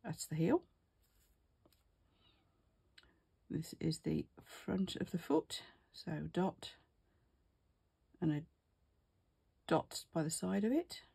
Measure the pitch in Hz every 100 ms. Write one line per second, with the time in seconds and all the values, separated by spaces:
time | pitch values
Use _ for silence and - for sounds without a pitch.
0 | 220 160 - 160 165 330 - _ _ _
1 | _ _ _ _ _ _ _ _ _ _
2 | _ _ _ _ _ _ _ _ _ -
3 | - _ _ _ _ - 160 - 165 160
4 | 156 156 - - - - - 190 190 -
5 | 185 175 - 285 - - - - _ -
6 | - 151 160 175 185 - - - _ _
7 | _ _ _ _ _ _ _ _ _ _
8 | _ - 165 147 160 _ _ _ _ _
9 | _ _ _ _ _ _ - 165 - -
10 | - 170 156 - 180 196 214 285 359 -
11 | -